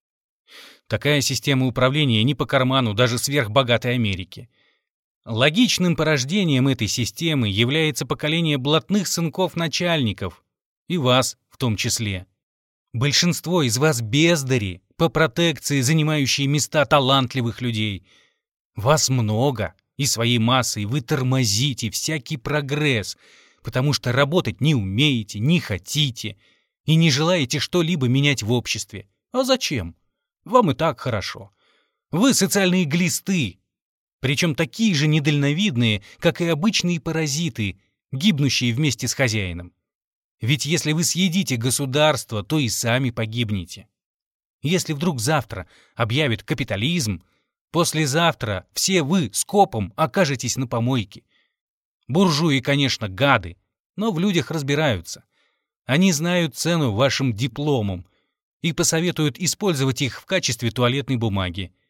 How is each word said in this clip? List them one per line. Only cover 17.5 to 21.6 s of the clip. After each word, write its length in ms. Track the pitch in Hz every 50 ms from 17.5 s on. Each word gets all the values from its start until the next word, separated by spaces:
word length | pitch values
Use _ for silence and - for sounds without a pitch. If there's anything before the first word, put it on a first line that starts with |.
| - -
людей. 480 | 123 120 113 107 107 107 98 90 _ _ _ _ _ _ _ _ _ _ _ _ _ _ -
Вас 320 | 110 98 135 156 147 - -
много, 640 | 135 123 110 104 107 110 131 147 127 - 95 85 _ _ _ _ _
и 80 | - 143
своей 340 | - - 113 117 120 123 117
массой 460 | 110 117 131 127 120 - - 107 104
вы 160 | 104 131 151
тормозите 880 | 120 - 156 131 127 127 131 131 123 104 98 110